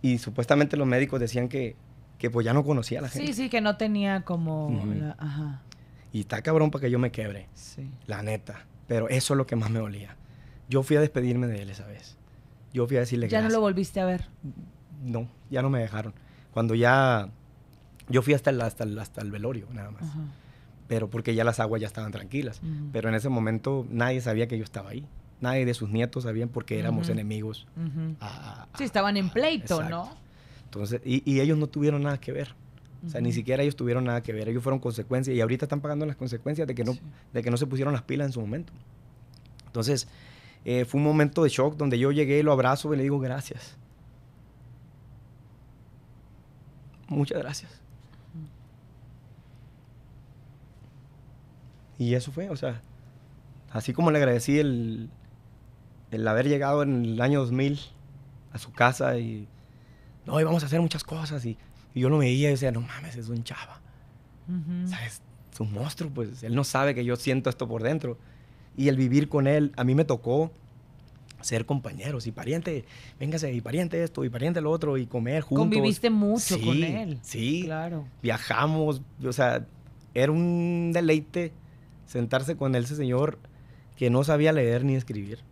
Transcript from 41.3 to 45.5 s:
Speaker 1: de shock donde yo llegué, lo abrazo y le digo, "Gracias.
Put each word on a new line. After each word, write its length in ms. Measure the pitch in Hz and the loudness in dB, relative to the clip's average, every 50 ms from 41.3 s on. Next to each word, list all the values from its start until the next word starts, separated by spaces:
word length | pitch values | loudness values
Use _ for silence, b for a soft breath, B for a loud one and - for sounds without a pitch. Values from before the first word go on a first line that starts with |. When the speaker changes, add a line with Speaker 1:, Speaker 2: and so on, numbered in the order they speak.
| - 175 | 4 4
Speaker 1:
de 80 | 160 139 | 4 4
shock 260 | - - 131 151 156 | 4 4 2 2 2
donde 220 | 151 151 139 123 120 | 0 0 0 2 2
yo 120 | 127 139 | 2 2
llegué, 300 | 143 151 151 131 143 147 | 4 2 2 4 4 4
lo 100 | 151 151 | 4 4
abrazo 420 | 143 131 123 127 139 135 - 151 151 | 4 4 4 4 2 2 0 -2 0
y 20 | |
le 60 | 139 | 0
digo, 160 | 135 139 143 139 | 0 0 0 0
"Gracias. 560 | 131 127 127 139 131 - - - - - - - - - - - - - - - - - - - - - - - - - - - - - - - - - - - - - - - - - | -2 -4 -4 -6 -8 -10 -12 -14 -14 -18 -20 -20 -20 -20 -20 -20 -20 -20 -20 -20 -20 -20 -20 -20 -20 -20 -20 -20 -20 -20 -20 -20 -20 -20 -20 -20 -20 -20 -20 -20 -20 -20 -20 -20 -20 -20